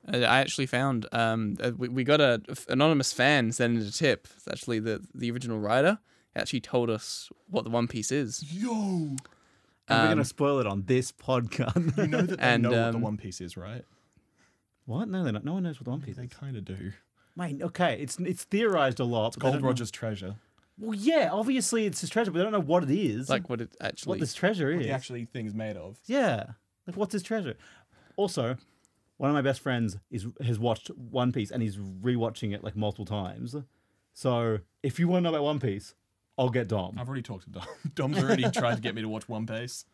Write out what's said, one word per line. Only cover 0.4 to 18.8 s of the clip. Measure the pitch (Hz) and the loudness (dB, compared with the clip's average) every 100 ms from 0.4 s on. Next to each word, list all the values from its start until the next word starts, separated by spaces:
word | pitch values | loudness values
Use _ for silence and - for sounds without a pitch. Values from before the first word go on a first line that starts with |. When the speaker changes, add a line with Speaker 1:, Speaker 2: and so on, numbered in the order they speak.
| 139 - 131 | 4 -2 -2
Speaker 1:
found, | 123 139 123 104 | 0 0 0 -2
um, | 117 113 113 107 98 | 0 2 2 -2 0
uh, | 123 120 | -2 -2
we, | 123 | -4
we | 127 | -2
got | 127 151 | 4 6
a | 139 117 - | 6 4 -2
f-, | 135 - | -12 -2
anonymous | 131 156 151 127 | 4 4 4 2
fan | - 131 147 113 | 4 6 6 4
sending | 117 120 117 104 | 2 2 2 -2
a | |
tip. | - 147 113 - - | 0 2 2 -4 -18
It's | - | -10
actually | - - 113 | -10 -4 -2
the, | 110 107 - | -2 -4 -8
the | 131 120 | -6 -4
original | 120 120 110 | -4 -4 -2
writer. | 104 123 160 214 _ _ _ | 2 6 6 2 _ _ _
He | - | -6
actually | - 127 | -2 -4
told | - 123 117 | 0 2 2
us | 107 - - - - - | -2 -4 -10 -12 -20 -4
what | 185 | -2
the | 113 | 0
One | 117 120 | 0 0
Piece | 120 104 | -2 -2
is. | 143 120 - 147 | 0 -2 -6 -8
Speaker 2:
Yo! | 175 240 226 202 180 151 131 - _ _ _ _ _ - | -6 -2 -2 0 0 -2 -6 -10 _ _ _ _ _ 0
Speaker 3:
And | 113 | 4
we're | |
Speaker 1:
Um, | 113 | 6
Speaker 3:
gonna | 107 | 4
spoil | 120 - 143 139 | 0 2 2 4
it | 110 | 2
on | 98 95 | -2 2
this | 127 131 | 2 2
podcast. | - - 127 117 - - 180 165 - | -6 0 0 0 -2 0 2 2 2
<laughs> | |
Speaker 2:
You | 170 | 2
know | 233 | 2
that | 175 185 | 2 2
they | |
Speaker 1:
and, | 123 117 | 4 4
Speaker 2:
know | 117 | 4
what | 117 117 | 4 2
the | 113 | 0
Speaker 1:
um, | |
Speaker 2:
One | 110 104 | -2 -4
Piece | 95 90 | -8 -10
is, | 90 90 | -12 -12
right? | 92 120 - _ _ _ _ _ _ _ _ _ | -12 -14 -16 _ _ _ _ _ _ _ _ _
Speaker 3:
What? | - 120 226 | -6 -4 -2
No, | 185 | -2
they | 156 | 0
don't. | 107 | -2
No | 139 | -4
one | 185 | -4
knows | 175 131 | -4 -6
what | |
the | 120 | -6
One | 131 | -6
Piece | 139 131 | -8 -10
Speaker 2:
They | |
Speaker 3:
is. | 123 | -12
Speaker 2:
kinda | - 139 123 | -12 -10 -8
do. | 95 95 92 - _ _ _ - | -8 -8 -10 -12 _ _ _ -8
Speaker 3:
Mate, | 175 139 | -6 -4
okay, | 175 - 175 117 | -6 0 0 0
it's, | 143 - | -6 -4
it's | 175 175 | -4 -4
theorized | - 202 226 180 | -2 2 4 4